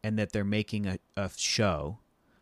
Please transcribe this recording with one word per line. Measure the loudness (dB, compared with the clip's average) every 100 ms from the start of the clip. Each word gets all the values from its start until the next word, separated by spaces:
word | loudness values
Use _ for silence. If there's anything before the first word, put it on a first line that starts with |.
and | 0 0
that | 0
they're | 0
making | 2 0 0 -2 -2
a, | -4 _ -4
a | -4 -2
show | -2 2 2 2 -2 -8 _ _ _ _